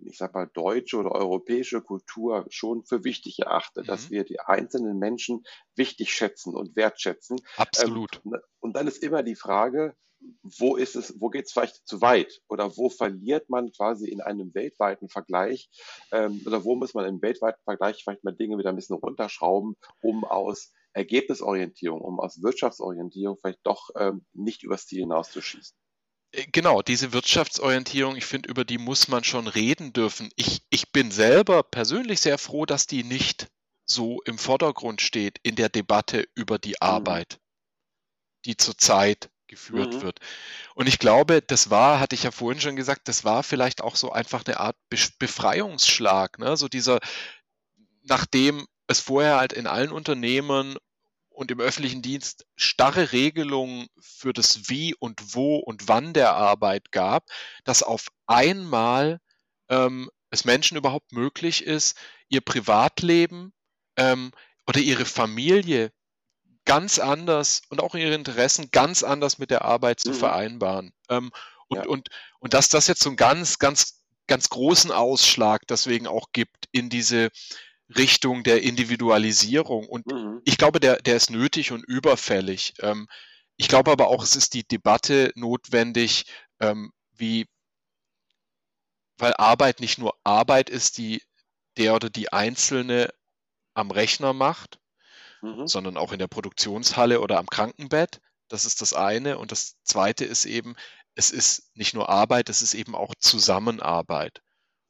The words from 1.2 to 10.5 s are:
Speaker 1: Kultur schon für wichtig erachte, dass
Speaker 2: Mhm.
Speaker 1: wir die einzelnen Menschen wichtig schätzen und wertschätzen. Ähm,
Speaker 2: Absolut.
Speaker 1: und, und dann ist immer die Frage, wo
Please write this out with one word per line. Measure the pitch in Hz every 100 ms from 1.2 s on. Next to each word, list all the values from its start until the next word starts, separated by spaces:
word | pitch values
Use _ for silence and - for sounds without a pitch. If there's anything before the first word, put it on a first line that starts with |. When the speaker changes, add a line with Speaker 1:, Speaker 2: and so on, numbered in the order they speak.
| 98 92 - 120 127 113
Speaker 1:
Kultur | - 95 - - 117 107 -
schon | - 110 117
für | - 120
wichtig | 110 - - -
erachte, | - - - -
dass | - 98
Speaker 2:
Mhm. | 127
Speaker 1:
wir | 104
die | - -
einzelnen | - 98 123 131 113 98
Menschen | 101 117 - 120 - - _
wichtig | - 131 - 107
schätzen | - 104 - -
und | 85 90 -
wertschätzen. | - - 98 87 - 127 - - 113 -
Ähm, | 117 113
Speaker 2:
Absolut. | 107 -
Speaker 1:
und, | 107 117 - _
und | 117 110
dann | 147
ist | -
immer | 151 156
die | 117 104
Frage, | - 98 131 135 156 - _ _ - -
wo | -